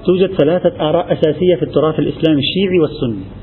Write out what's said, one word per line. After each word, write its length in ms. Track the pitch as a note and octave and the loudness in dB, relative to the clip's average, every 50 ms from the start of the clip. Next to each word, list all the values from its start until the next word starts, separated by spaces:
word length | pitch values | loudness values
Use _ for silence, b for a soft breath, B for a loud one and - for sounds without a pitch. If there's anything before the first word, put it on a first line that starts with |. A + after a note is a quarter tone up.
| - | 0
توجد 260 | - F#3 F#3 F#3+ F#3 F#3+ | 0 0 2 0 0 2
ثلاثة 560 | D#3+ D3 D3 F3 F3+ - F3 - - D#3+ D3+ | 0 2 2 2 2 0 0 0 0 -2 0
آراء 240 | D#3+ E3+ F3 - E3+ | 0 0 0 0 0
أساسية 420 | - E3+ D#3 D3+ - F3+ F3+ F3 | 0 0 0 0 2 2 2 2
في 80 | - D#3 | 2 -2
التراث 360 | - - C#3+ D3 D#3 D#3 - | -2 0 0 0 2 0 0
الإسلامي 420 | D3 - C#3 - D#3+ D#3+ D#3 C#3 | -2 -2 -2 -2 0 2 2 2
الشيعي 380 | C#3 - - F3+ G3+ F#3 F3+ F3+ | 0 0 0 0 0 2 2 2
والسني. 440 | D#3 C3+ - - C#3+ A#2+ A2 F#2+ F#2 - - - | 0 0 -2 -6 -6 -6 -6 -6 -10 -14 -14 -16